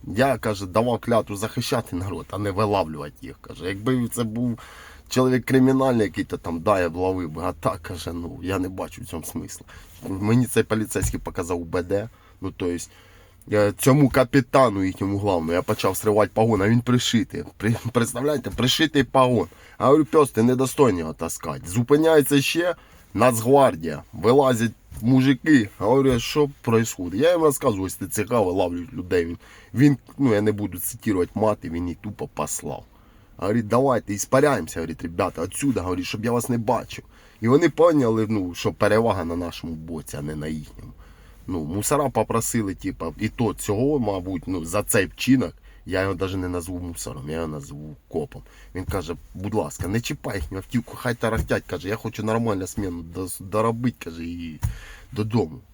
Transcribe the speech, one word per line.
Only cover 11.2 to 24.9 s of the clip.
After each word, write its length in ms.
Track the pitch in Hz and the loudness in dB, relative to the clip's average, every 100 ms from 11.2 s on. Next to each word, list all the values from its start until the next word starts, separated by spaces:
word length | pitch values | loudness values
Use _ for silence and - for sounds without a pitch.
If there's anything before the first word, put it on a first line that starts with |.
| - 82 87 87 | -8 -8 -4 -4
Б 240 | 85 87 | -2 -6
Д, 260 | 85 98 117 _ _ - | -2 -4 -4 _ _ -12
ну, 100 | 95 | -12
то 140 | - 92 | -6 -4
есть, 260 | 87 - - - - - _ - | -4 -8 -18 -20 -20 -20 _ -2
е, 220 | 104 104 101 | 2 2 2
цьому 300 | - 143 139 | 4 6 6
капітану 760 | 135 127 139 127 139 127 98 | 4 4 2 4 4 4 4
їхньому 360 | 95 92 98 98 | -2 -2 -2 0
главному, 320 | 101 90 80 | 2 0 2
я 100 | 87 | 0
почав 340 | - 107 101 95 | 0 0 0 0
зривати 360 | 107 104 107 | 2 4 2
погон, 280 | - 113 107 | 4 4 4
а 80 | 98 | 4
він 120 | 117 | 2
пришитий. 640 | 120 123 - 117 98 78 76 - | 4 2 4 0 0 -6 -10 -4
При-, 180 | 101 117 117 | -2 0 0
представляєте, 560 | 120 117 123 139 147 120 | -2 -2 -2 -2 -2 -4
пришитий 540 | - 120 - 160 143 | -2 0 2 2 2
погон. 440 | 127 135 127 120 85 - - - | 2 4 4 4 0 -6 -20 0
А 60 | |
я 40 | 113 | 4
говорю: 180 | 147 147 | 6 6
«Пес, 240 | 156 143 | 4 4
ти 140 | - | 4
не 120 | 117 127 | 2 4
достойний 440 | 127 - 135 90 | 0 4 2 4
його 140 | 80 | -4
таскати». 480 | 78 80 - 82 69 - | -6 -6 -6 -8 -8 -4
Зупиняється 760 | 98 120 147 160 160 139 143 | -2 4 4 6 6 6 2
ще 340 | 135 165 175 165 - - - | 2 0 -2 -2 -10 -20 -8
Нацгвардія, 920 | 95 120 113 113 139 135 82 82 71 - | 2 2 4 4 6 6 4 -6 -8 -12
вилазять 580 | - 92 131 135 120 113 - _ | -2 4 6 6 4 0 -4 _